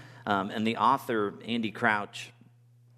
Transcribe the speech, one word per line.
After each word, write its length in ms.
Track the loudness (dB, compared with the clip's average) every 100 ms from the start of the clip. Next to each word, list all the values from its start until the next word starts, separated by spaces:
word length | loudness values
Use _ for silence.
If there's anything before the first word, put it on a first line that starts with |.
| -20 -12 -2
Um, 240 | 0 0
and 140 | -2 -2
the 120 | 4
author, 580 | 4 4 2 0 0 -4
Andy 280 | -6 -4 -4
Crouch, 600 | 0 2 2 -2 -10 -16 -18 -20 _ _ _ _